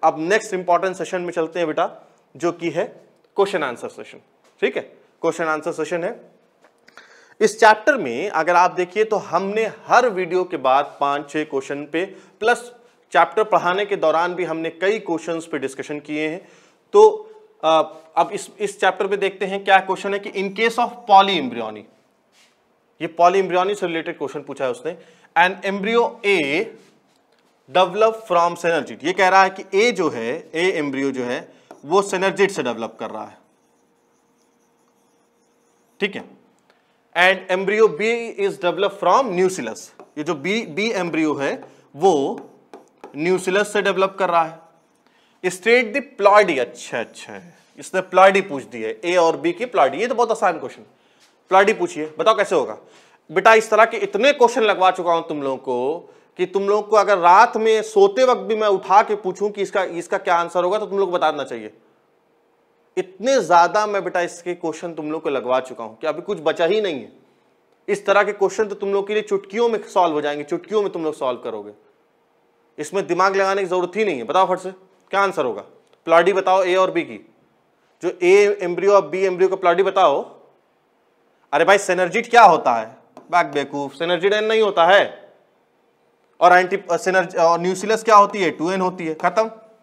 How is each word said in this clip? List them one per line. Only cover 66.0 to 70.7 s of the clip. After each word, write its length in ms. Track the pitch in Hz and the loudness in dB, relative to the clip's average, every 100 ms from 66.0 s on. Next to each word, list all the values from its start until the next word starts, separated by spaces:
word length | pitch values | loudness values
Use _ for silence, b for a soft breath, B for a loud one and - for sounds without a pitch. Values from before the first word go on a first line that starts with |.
| 156 | -6
अभी 160 | 147 | -6
कुछ 160 | 175 196 | -6 -4
बचा 240 | 151 156 165 | -4 0 0
ही 140 | 214 | 0
नहीं 200 | 202 143 | -2 -6
है। 120 | 107 - _ _ _ _ _ _ - | -10 -20 _ _ _ _ _ _ -6
इस 180 | 196 - | -6 0
तरह 160 | 196 | 0
के 100 | 202 | 0
क्वेश्चन 360 | 208 190 190 214 | 0 -2 -2 -4
तो 60 | |
तुम 180 | 196 196 | -4 -4
लोग 140 | 196 202 | -4 -2
के 60 | |
लिए 80 | 214 | -4
चुटकियों 460 | 208 196 - 214 240 | -2 -6 -6 -2 0
में 140 | 220 | -2
सॉल्व 280 | - 196 175 | -4 0 2
हो 80 | 151 | 0
जाएंगे, 240 | 147 147 | -4 -6
चुटकियों 380 | 147 170 175 | -6 -8 -4